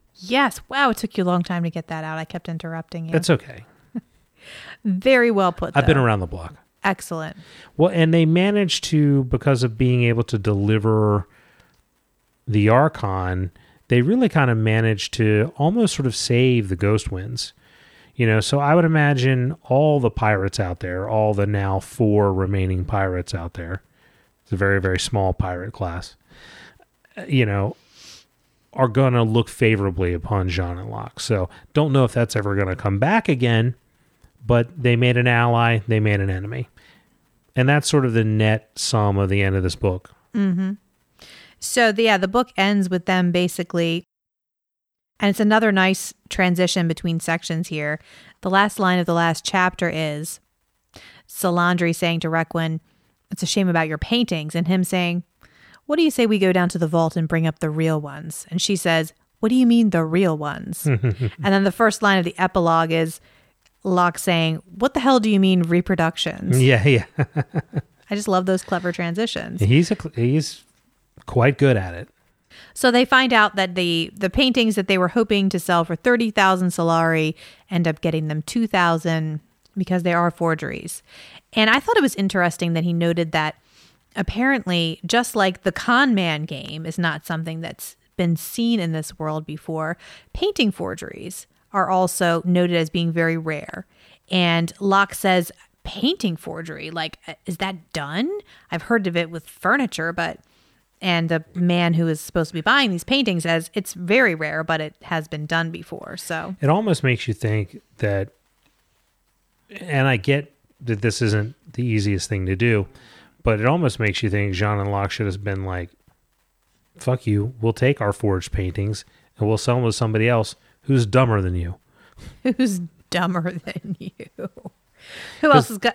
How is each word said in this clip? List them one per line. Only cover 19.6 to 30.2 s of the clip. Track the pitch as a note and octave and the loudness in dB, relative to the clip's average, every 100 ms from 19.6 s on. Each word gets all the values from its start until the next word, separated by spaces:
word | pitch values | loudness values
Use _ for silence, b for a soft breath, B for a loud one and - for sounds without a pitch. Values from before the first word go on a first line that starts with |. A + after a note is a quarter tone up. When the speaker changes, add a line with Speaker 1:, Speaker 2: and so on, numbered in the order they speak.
Speaker 2:
all | - C3 D3+ D3 | 0 2 4 2
the | A#2+ | 0
pirates | - G#2+ G2+ G2 - | 0 0 0 -2 -4
out | F#2 F2 | -4 -4
there, | F2+ F2+ G#2 | -6 -6 -2
all | A2 G#2+ | 0 2
the | G2+ G2+ | 0 0
now | G2+ G2 F#2+ | 0 -2 -4
four | - - G#2+ G#2 G2+ | -4 0 2 4 2
remaining | F#2+ F#2+ G2 F#2 F#2 | 2 0 0 0 -2
pirates | F2+ G#2 F#2+ F2+ E2+ | -2 -2 -2 -4 -6
out | G2 E2 | -8 -8
there, | - E2+ F#2 _ b b b b b | -12 -10 -12 _ b b b b b
it's | - | -6
a | F#2 | -2
very, | G2 G2 | 0 2
very | F#2+ F#2 | 0 -2
small | - G#2 F#2+ | -2 -2 -2
pirate | F2+ F#2 F2+ G2 | -2 -4 -6 -10
class, | - F2+ F2 - _ B B B B B B _ _ _ - | -8 -8 -8 -12 _ B B B B B B _ _ _ -16
uh, | F3 | -4
you | C3+ | 0
know, | G#2+ G2 G2+ - B B B B B _ _ _ _ | 0 0 -4 -6 B B B B B _ _ _ _
are | - B2+ | -2 0
gonna | A2 C3 B2 | 2 2 2
look | A2+ A#2 A2+ | 2 0 -2
favorably | - A2+ G#2+ G2 F2 F2+ | 0 2 2 0 -2 -2
upon | F2 | -2